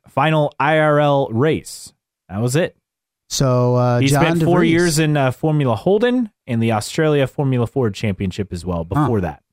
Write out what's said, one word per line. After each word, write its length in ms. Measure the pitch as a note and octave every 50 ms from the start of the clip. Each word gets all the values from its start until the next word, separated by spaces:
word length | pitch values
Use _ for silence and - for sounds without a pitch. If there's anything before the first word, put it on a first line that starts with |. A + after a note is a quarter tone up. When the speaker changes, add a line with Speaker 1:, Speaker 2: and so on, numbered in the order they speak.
| _
Speaker 1:
final 480 | _ _ C3+ C#3+ D#3+ D#3 D3+ D3 D3 - -
I 180 | C3+ D3+ D#3+ D#3
R 220 | D#3 D3+ D3 D3
L 280 | D3 C#3+ C#3+ C#3 C#3 -
race. 640 | A2+ A2+ C#3 D#3+ C3+ D#2+ - - - - - - - _ _ _ _ _ _ -
That 120 | F2 G#2
was 140 | A#2+ B2+ B2+
it. 220 | D#3+ C#3+ - - _ _ _ _ _ _ _ _ _ _ _
Speaker 2:
So, 440 | - - C#3 B2+ B2 B2 B2 B2 B2
uh, 240 | B2 B2 B2 A#2+ A#2+
Speaker 1:
He 80 | C3+
Speaker 2:
John 160 | C#3 C#3+ C3+ -
Speaker 1:
spent 160 | - E3+ E3+ D#3+
four 160 | E3 F3 F3+
Speaker 2:
DeVries. 100 | E3+ E3
Speaker 1:
years 280 | E3 E3+ F3 E3+ D3 D#3+
in, 160 | D#3+ D3+ D3+
uh, 160 | C#3+ C3 B2+
Formula 420 | A#2+ - - D#3 D3+ D3 C#3 B2 A2
Holden 560 | G#2 - F3+ G3+ G#3+ A#3+ B3 B3 B3+ A#3 - - _ _
and 160 | - A#2+ A2+
the 80 | A2+ A2+
Australia 560 | A2 G#2+ - - - E3 D#3 D#3 D3 C#3+ C3+
Formula 400 | - - - C#3+ C3+ C3 B2 A#2
Ford 280 | - - C#3 B2 G#2+ F#2+
Championship 580 | - - G#2 F#2 - G2+ F#2 - - F#2+ -
as 120 | F2+ F2 E2+
well 200 | F2+ F2 E2+ E2
before 340 | F2 A2 C#3+ D3+ C3 A#2 G2+
Speaker 2:
Huh. 40 |
Speaker 1:
that. 200 | F2+ D#2+ C#2 - _ _